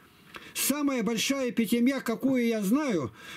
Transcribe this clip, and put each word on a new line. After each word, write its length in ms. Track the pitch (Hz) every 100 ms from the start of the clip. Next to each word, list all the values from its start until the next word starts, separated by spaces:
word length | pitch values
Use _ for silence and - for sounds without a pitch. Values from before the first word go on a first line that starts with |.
| - - - - -
Самая 480 | - - 285 285 254
большая 480 | 208 226 - 277 254
эпитемия, 500 | - 233 240 240 269
какую 460 | - 226 269 262 233
я 160 | 220
знаю, 500 | 190 269 294 180 117 - -